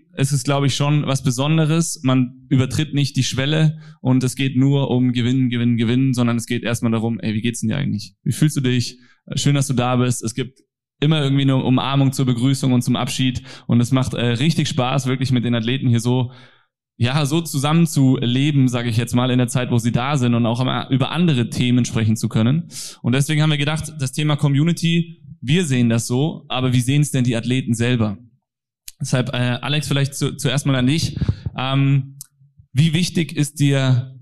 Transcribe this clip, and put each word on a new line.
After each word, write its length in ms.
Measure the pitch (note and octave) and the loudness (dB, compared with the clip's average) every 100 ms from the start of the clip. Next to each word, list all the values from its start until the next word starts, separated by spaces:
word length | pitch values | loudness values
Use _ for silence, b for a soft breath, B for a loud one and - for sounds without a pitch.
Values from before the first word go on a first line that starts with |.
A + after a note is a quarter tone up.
| _ | _
ist 180 | - C3+ | -4 -2
es, 100 | C#3+ | 0
glaube 260 | A#2+ C#3 C#3 | 0 0 0
ich, 60 | |
schon 320 | - C#3+ D3 C#3 | 0 0 0 0
was 160 | C3+ | -2
Besonderes. 760 | - A#2+ C#3+ D#3+ D#3 E3 E3 - | -2 0 0 2 2 2 0 -2
Man 440 | C3 C3 B2 - - | 0 2 2 -4 0
übertritt 460 | C3+ C3+ A#2+ D3+ | 2 2 0 -2
nicht 200 | C#3 C#3+ - | -2 -2 0
die 80 | |
Schwelle 540 | B2+ A#2 C3+ D#3 D#3 D#3 B B | -2 -2 -2 2 0 0 B B
und 240 | B2+ B2+ | 0 2
es 120 | B2 - | 0 -2
geht 200 | C3+ B2+ | -2 2
nur 340 | C3+ C#3 C#3 | 2 2 0
um 220 | B2 B2+ | 0 0
Gewinnen, 380 | B2 A#2+ C3 B2+ | 0 0 2 0
Gewinnen, 260 | A#2+ A#2+ A#2 | 0 0 2
Gewinnen, 380 | A2+ B2+ C3+ | 2 2 2
sondern 240 | B2 A#2+ A#2 | 2 0 0
es 80 | - | -2
geht 160 | A#2+ | -4
erstmal 300 | G#2+ A#2 A#2+ | -2 -2 0
darum, 280 | A2+ A2+ A#2 | 0 -2 -4
ey, 140 | A2 | -4
wie 80 | G#2+ | -2
geht's 180 | A2+ A#2 | -2 -2
denn 80 | A2 | -2
dir 80 | G2 | -2
eigentlich? 380 | F#2+ G#2 - _ | -2 -4 -8 _
Wie 100 | - | -4
fühlst 240 | A2 D3+ D3 | 0 0 2
du 60 | |
dich? 360 | B2+ B2 A#2+ - b b b | 0 0 -2 -8 b b b
Schön, 200 | - - | -4 0
dass 120 | C#3+ C3+ | 0 0
du 80 | |
da 220 | B2 B2 B2+ | -2 0 2
bist. 260 | B2 A#2+ | 0 0
Es 100 | A2+ | -4
gibt 260 | B2+ C3 _ _ _ _ - | -6 -8 _ _ _ _ -2
immer 220 | D3 D#3 | 0 2
irgendwie 200 | C#3 C#3 | 2 2
eine 140 | C3+ C3+ | 2 2
Umarmung 560 | - B2+ G#2+ C#3 C3+ | 2 0 2 2 2
zur 100 | C3 | 2
Begrüßung 480 | C3 A#2 B2+ C3+ C#3 | 0 0 0 0 2
und 80 | B2 | 0
zum 160 | A#2+ A2+ | 2 -2
Abschied 460 | C3 - C3 B2 B B B | -2 -2 -2 -2 B B B
und 140 | A#2 | 0
es 100 | A#2 | 2
macht, 220 | C#3 B2+ | 0 0
äh, 100 | - A#2+ | -2 -2
richtig 380 | A2+ D3+ E3 D3 | 0 0 0 -2
Spaß, 340 | - B2+ C#3 B2+ | -2 -2 -2 -2
wirklich 240 | C3+ C3+ | -2 0
mit 140 | B2+ | 0
den 100 | A#2 | 0
Athleten 340 | A#2+ A2+ C3 C3 | -2 -2 -2 0
hier 120 | A#2 | 0
so, 320 | A#2 B2+ B2 B B B B _ _ - | 2 0 -2 B B B B _ _ -4
ja, 280 | A#2+ C#3 C#3+ | -2 0 0
so 160 | D#3+ | -2
zusammen 440 | E3 D3 C#3 E3 E3 | -2 -2 0 2 2
zu 300 | - C3 C3 | 4 2 2
leben, 460 | A#2 B2 C#3+ C#3+ B2+ | 0 0 2 2 2
sag 180 | C3 A#2+ | 0 -2
ich 100 | A2 | -2
jetzt 180 | A#2 | 0
mal, 160 | B2 B2+ | 0 2
in 60 | B2 | 2
der 120 | A#2+ | 0
Zeit, 220 | C3+ B2 | -2 0
wo 60 | B2 | 0
sie 160 | A#2+ | 0
da 240 | A#2 B2+ D3 | 0 0 0
sind 160 | B2 | 2
und 140 | A#2 A#2 | 2 0
auch 140 | A#2+ | 0
immer 280 | B2+ B2 - | -2 -2 -2
über 220 | - B2+ | -2 0
andere 400 | D3 F3 C3 A#2 | 0 2 2 0
Themen 340 | - B2+ B2 | 0 2 2
sprechen 320 | A#2 A#2 A2 A2 | 0 0 0 0
zu 140 | G#2+ | 0
können. 380 | A2+ A2+ D3+ E3+ B B B | 0 2 0 -4 B B B
Und 100 | A#2 | -2
deswegen 300 | B2+ C3+ D#3 | 0 2 2
haben 80 | D#3 | 2
wir 80 | D3 | 2
gedacht, 340 | C#3+ D#3+ D#3 D#3 | -2 -4 -6 -6
das 140 | C3+ | -6
Thema 240 | - D3+ D3 | -2 -2 0
Community, 840 | D3 C#3 D#3+ E3+ E3 E3 E3 - - - | 2 2 2 0 0 0 -2 -8 -20 -10
wir 240 | A#2+ E3+ E3+ | 0 0 2
sehen 240 | C3 A#2+ | 2 2
das 160 | A#2 - | 2 0
so, 400 | B2 D3+ - - | 0 -2 -4 -8
aber 240 | B2 C3 | -4 0
wie 80 | B2 | 0
sehen's 300 | A#2+ C#3+ D3 | 2 2 2
denn 140 | C3+ | 0
die 120 | B2 A#2 | 0 0
Athleten 380 | A#2 C3 C3 | -2 -2 -2
selber? 420 | A2+ A#2+ B2+ G#2+ G2 - _ _ _ _ _ - - | 0 0 2 0 -4 -14 _ _ _ _ _ -20 -12
Deshalb, 300 | C#3 C3 B2 | -4 -2 -2
äh, 240 | B2 B2 A#2+ | -2 -2 -2
Alex, 280 | B2+ D3+ D3 | -4 -4 -2
vielleicht 260 | C#3 C#3 | 0 -2
zu, 220 | - C#3+ C3 | -2 -6 -2
zuerst 260 | C#3+ C3 | -2 0
mal 100 | C#3+ | 0
an 120 | C3 B2 | 2 2
dich. 320 | D#3+ - - B B B | 2 -2 -4 B B B
Ähm, 600 | - C3 C3+ C#3 C#3 C3+ - - _ _ _ _ | -6 -2 2 2 2 0 -10 -20 _ _ _ _
wie 220 | B2 E3 | 0 2
wichtig 420 | D#3 F3+ F3+ E3+ E3+ | 2 0 -2 -2 -2
ist 240 | C#3+ - | -4 0
dir 540 | C#3+ C#3 C3 B2 - - | 2 2 2 2 0 -10